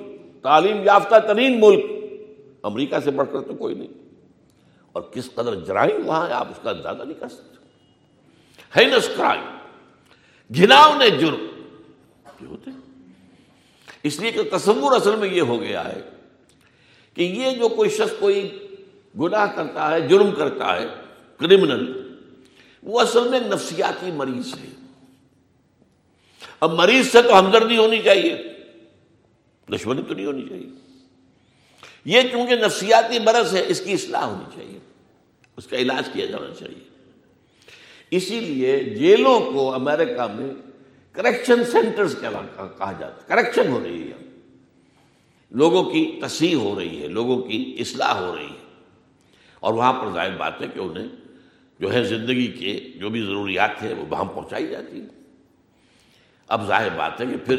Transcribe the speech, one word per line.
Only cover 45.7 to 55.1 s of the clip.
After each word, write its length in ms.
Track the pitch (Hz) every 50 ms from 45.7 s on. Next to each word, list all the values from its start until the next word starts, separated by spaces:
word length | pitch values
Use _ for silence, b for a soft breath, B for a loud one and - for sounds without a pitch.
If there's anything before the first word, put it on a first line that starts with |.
| 170 185 170
کی 200 | - - 160 160 156 - -
تصحیح 340 | 139 131 - - - 180 170
ہو 180 | 135 107 101 101 98
رہی 240 | 90 85 80 76
ہے، 60 | 73 76
لوگوں 280 | 87 110 120 123 127 120
کی 160 | - 104 110 113 127 127 - -
اصلاح 340 | - - - 127 - - 120
ہو 200 | 101 90 90 85
رہی 100 | 78 76
ہے، 120 | 71 - - - - - _ _ _ _ _ _ _ _ b b b b b b b b b
اور 120 | - 101 110
وہاں 180 | 113 123 127
پر 200 | 127 - 113 104 90
ظاہر 220 | 85 85 95 92
بات 240 | 80 78 80 80 -
ہے 60 | - - -
کہ 60 | -
انہیں 280 | 95 87 80 90 107 131 - - - b b b b b b b b b b _
جو 120 | 82 98
ہے 100 | 104 123 113
زندگی 400 | 98 113 113 113 120 127 123 123 110
کے 260 | 92 - 87 98 104 - - - -
جو 140 | 80 92 107
بھی 120 | 113 117
ضروریات 600 | 110 98 98 101 101 98 92 90 104 110 - -
ہیں، 120 | 107 110 -
وہ 100 | - - -
وہاں 160 | - - 98
پہنچائی 440 | 90 - - - - - - - -
جاتی 320 | - - - - - -
ہیں۔ 80 | - -